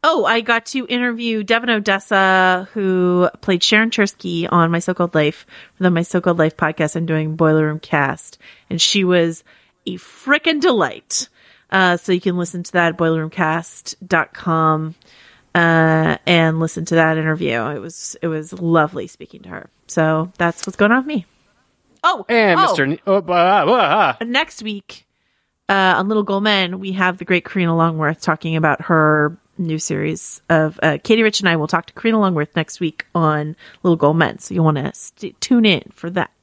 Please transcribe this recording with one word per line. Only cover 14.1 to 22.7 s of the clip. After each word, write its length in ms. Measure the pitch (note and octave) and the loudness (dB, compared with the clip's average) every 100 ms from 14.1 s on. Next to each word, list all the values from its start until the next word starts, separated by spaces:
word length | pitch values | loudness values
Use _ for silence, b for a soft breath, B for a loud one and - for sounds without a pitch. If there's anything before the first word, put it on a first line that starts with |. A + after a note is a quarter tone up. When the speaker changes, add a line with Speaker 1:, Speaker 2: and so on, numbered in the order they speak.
| E3 - | -2 -2
Speaker 1:
com, 600 | - - D#3+ D#3+ D#3 D#3 E3 b b b b b F3 | -6 -2 0 2 0 -4 -12 b b b b b 0
uh, 640 | E3+ E3 D#3+ D#3+ D#3+ D3+ - | 2 4 4 2 2 -2 0
and 320 | F3 E3 D#3+ | 2 2 0
listen 260 | D#3+ - E3 | -4 -4 -2
to 100 | E3 | 2
that 220 | D#3+ D#3+ | 2 2
interview. 420 | D#3 D#3 D3+ A#2 | -2 -2 -2 -4
It 200 | A2+ C#3+ | -4 -8
was, 360 | A2 - - - | -12 -14 -16 -8
it 60 | E3+ | -6
was 260 | D#3 D#3 | -6 -8
lovely 540 | F#3 E3+ E3 D3+ F3 E3+ | -6 0 2 2 -2 -12
speaking 340 | - - - | -16 -20 -20
to 80 | - | -18
her. 200 | - - _ _ | -18 -18 _ _
So 440 | - D#3 D#3 D#3+ _ | -2 0 0 -4 _
that's 280 | E3+ - - | -4 -4 -10
what's 100 | - | 0
going 140 | G#3 | 2
on 80 | B3 | 2
with 80 | C4+ | 0
me. 180 | C#4+ E3+ _ _ _ _ _ _ _ | -8 -8 _ _ _ _ _ _ _
Oh, 200 | E4+ E4+ F#3+ | -2 -2 -2
Speaker 2:
And 300 | A#3+ G#3+ A#3+ | 2 4 4
Speaker 1:
oh. 40 | |
Speaker 2:
Mister 200 | F#4 | 2